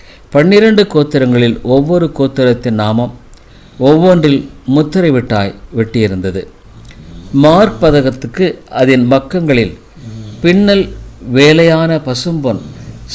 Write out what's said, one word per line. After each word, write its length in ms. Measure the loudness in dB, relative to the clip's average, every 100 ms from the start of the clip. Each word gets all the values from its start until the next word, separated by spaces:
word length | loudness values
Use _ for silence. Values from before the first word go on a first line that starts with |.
| -20 -20 -4
பன்னிரண்டு 520 | 0 4 4 4 2 2
கோத்திரங்களில் 720 | 0 0 0 0 2 0 -2
ஒவ்வொரு 440 | 0 0 2 0 -2
கோத்திரத்தின் 640 | -2 -4 0 0 0 -2 -2
நாமம் 300 | -2 -2 -4 -8 -20 -20 -20 -20 -18 -2
ஒவ்வொன்றில் 600 | 2 4 4 4 2 0 -4 -12 -2
முத்திரை 440 | 0 0 0 0
விட்டாய் 440 | 0 0 -2 -4 -6 -10 -6
வெட்டியிருந்தது. 680 | -4 -2 -2 -2 -6 -8 -10 -16 -20 -20 -20 -20 -20 -20 -6 2
மார்பதகத்துக்கு 1040 | 4 4 2 0 2 2 0 -4 -8 -4 -4 -4 -8
அதன் 360 | -2 2 2 2
பக்கங்களில் 680 | 0 -2 -4 -2 0 -2 -6 -20 -20 -18 -16 -16 -4
பின்னல் 440 | 0 2 4 2 -2 -8 -18 -16 -4
வேலையான 580 | 2 4 6 4 2 0 -2
பசும்பொன் 600 | -4 -6 -4 -4 -4 -4 -8 -18 -18 -18 -14